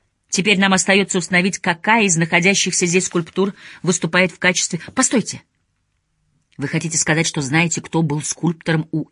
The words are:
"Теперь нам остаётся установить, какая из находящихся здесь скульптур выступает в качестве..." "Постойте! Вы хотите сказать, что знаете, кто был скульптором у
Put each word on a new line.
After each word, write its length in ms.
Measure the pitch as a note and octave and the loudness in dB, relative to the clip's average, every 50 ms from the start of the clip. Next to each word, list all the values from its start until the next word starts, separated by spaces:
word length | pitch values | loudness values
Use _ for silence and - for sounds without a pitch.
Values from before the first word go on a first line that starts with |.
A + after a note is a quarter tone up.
| _ _ _ _ _ _ | _ _ _ _ _ _
"Теперь 300 | - - F3 G#3 G#3 F#3 | -4 0 0 2 2 4
нам 140 | G3 G3 F#3+ | 4 4 4
остаётся 460 | F#3 - - F#3+ G3+ G3 - - F#3 | 2 2 2 2 2 2 2 0 -2
установить, 400 | E3 - F#3 F3 F3+ G3+ E3+ - | -2 0 0 0 0 0 -2 -2
какая 460 | - F#3+ E3+ E3 - G#3 A3 A#3 G#3+ | -2 -4 -4 -2 0 2 2 2 2
из 120 | G3 E3+ | 2 2
находящихся 680 | E3 E3 E3 F3+ F3 F3 F#3+ G3+ F#3+ - F#3+ E3+ - F#3 | 0 0 2 2 2 2 2 2 2 0 -2 -2 -2 0
здесь 180 | F3 E3+ F#3 F3+ | 0 2 0 0
скульптур 480 | - - F3 E3 - - - F#3+ G3 - - - - - - - | 0 -2 -4 -4 -2 -2 -2 -2 -2 -4 -8 -14 -20 -16 -6 -2
выступает 480 | D#3+ F#3 - - E3 D#3+ F3+ F#3 F3+ | -2 -2 -2 -2 0 0 2 0 0
в 80 | - - | 0 -2
качестве..." 400 | - F#3 F3+ - - - - E3 - - - | -2 -2 0 -2 -2 -4 -6 -8 -10 -6 -2
"Постойте! 480 | - B3+ - D4 A#3 - - - - - _ _ _ _ _ _ _ _ _ _ _ _ _ _ _ _ _ _ _ _ _ _ | -2 0 2 0 0 -2 -2 -8 -14 -18 _ _ _ _ _ _ _ _ _ _ _ _ _ _ _ _ _ _ _ _ _ _
Вы 100 | - C3+ | -8 -6
хотите 300 | C#3+ - D#3+ D#3+ E3 E3 | -4 -4 -4 -4 -4 -4
сказать, 300 | - - - D#3 D#3+ E3 | -2 0 2 2 2 0
что 140 | - - D#3+ | 0 -2 -4
знаете, 400 | C#3+ B2+ C#3+ D#3+ E3+ E3+ - - | -2 0 2 2 2 0 -2 -4
кто 200 | - - - E3 | -6 -2 0 0
был 200 | E3 D3 C#3+ D3+ | 0 0 -2 -4
скульптором 640 | C#3 - - - - F3 E3 D#3+ - - D#3+ D#3+ D#3 - | -4 -6 -6 -4 -2 -4 -4 -2 -2 -2 -2 -2 -2 -2
у 180 | - D#3+ C#3+ - | -4 -6 -6 -6